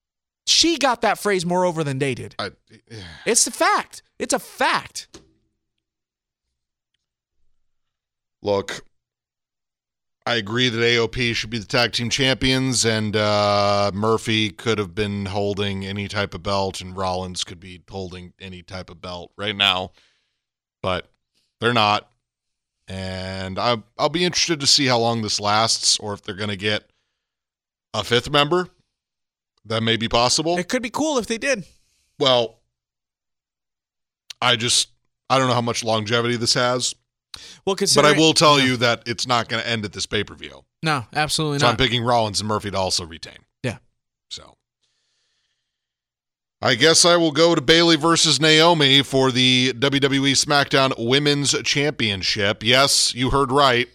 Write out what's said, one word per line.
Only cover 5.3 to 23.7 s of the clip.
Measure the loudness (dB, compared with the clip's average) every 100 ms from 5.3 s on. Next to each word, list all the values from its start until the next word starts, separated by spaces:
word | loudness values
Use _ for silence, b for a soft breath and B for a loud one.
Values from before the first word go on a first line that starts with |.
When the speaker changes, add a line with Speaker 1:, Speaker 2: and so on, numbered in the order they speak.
| _ _ _ _ _ _ _ _ _ _ _ _ _ _ _ _ _ _ _ _ _ _ _ _ _ _ _ _ _ _ _
Speaker 2:
Look, | -2 -2 -2 -10 -16 _ _ _ _ _ _ _ _ _ _ _ _ _ -4
I | -2
agree | -2 0 0
that | 2
A | 2 2
O | 0
P | -2 -2
should | -2 -6
be | -8
the | -2
tag | 0 0
team | -2 -4
champions, | 0 0 0 0 0 0 0 0
and, | 0 0 0
uh, | 2 2 2 2 2 2 0
Murphy | 0 0 0 0 0 -2
could | -4 -2 -2
have | -4
been | -4 -4 -4 -6
holding | -4 -4 -2 -4 -6 -8
any | -8 -8
type | -6 -6
of | -6
belt, | -4 -2 -2 -6
and | -12 -6
Rollins | -4 -4 -6 -8
could | -10 -12
be | -20 -20 _
holding | -12 -10 -12 -18 -18
any | -18 -18
type | -16 -16 -16
of | -16
belt | -14 -14 -14 -10
right | -8 0
now, | 2 2 -4 -12 _ _ _ _ _ _ _ _
but | -4 -4 -6 _ _ _ _ _
they're | 0
not. | 2 4 2 -2 _ _ _ _ _ _ _ -14
And | -10 -8 -8 -8 -8 -8 -4
I, | -2